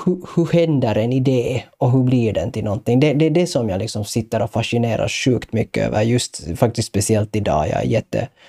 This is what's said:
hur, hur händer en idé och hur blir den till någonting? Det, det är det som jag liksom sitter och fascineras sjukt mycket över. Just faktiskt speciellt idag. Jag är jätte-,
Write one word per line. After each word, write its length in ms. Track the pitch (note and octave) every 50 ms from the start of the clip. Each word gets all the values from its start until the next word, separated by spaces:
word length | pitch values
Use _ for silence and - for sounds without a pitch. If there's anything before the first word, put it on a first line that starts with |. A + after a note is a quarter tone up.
| -
hur, 220 | F#3 F3+ F#3 - - -
hur 240 | F3 E3 D3+ - E3+
händer 380 | E3+ E3 D#3 C3+ B2 A2+ G#2 G#2
en 160 | A2 A#2+ C3
idé 500 | C3+ B2+ C3+ C3 B2 A#2 - C3 A2+ - - _ _
och 140 | C#3 B2+
hur 120 | B2+ C3 B2+
blir 300 | B2+ C3 B2 A#2 A2 F#2+
den 180 | E2+ D#2 -
till 120 | - A2 G#2
någonting? 360 | G#2+ G2 G#2 - - A#2+ C3
Det, 140 | C3+ D#3 C3
det 120 | D3 D#3
är 40 | D#3+
det 180 | D3+ F3 F3+ E3+
som 220 | - C#3 A#2 G#2+
jag 100 | F2+ G2
liksom 260 | A2 A2+ - A2 G#2+
sitter 360 | - - A#2 A2 - - A2
och 100 | G#2+ A2
fascineras 600 | - A2+ A#2 - - A#2+ A#2 A2+ A2 - - -
sjukt 420 | - - - D3 B2 G#2+ - - -
mycket 340 | A2 - - - G#2+ - A1+
över. 140 | - G#2+
Just 560 | A2 A#2 A#2+ A#2+ - - - - - D#2 E2+ -
faktiskt 300 | B2+ A2 - A2+ G#2+ -
speciellt 480 | - G2 G2 - A2 G#2 G#2 G#2+ -
idag. 320 | G#2+ G2+ - C#2+ D2+ D2+ D#2
Jag 140 | - G1+ -
är 40 | B1+
jätte-, 400 | B1 - - - - - - - - _ -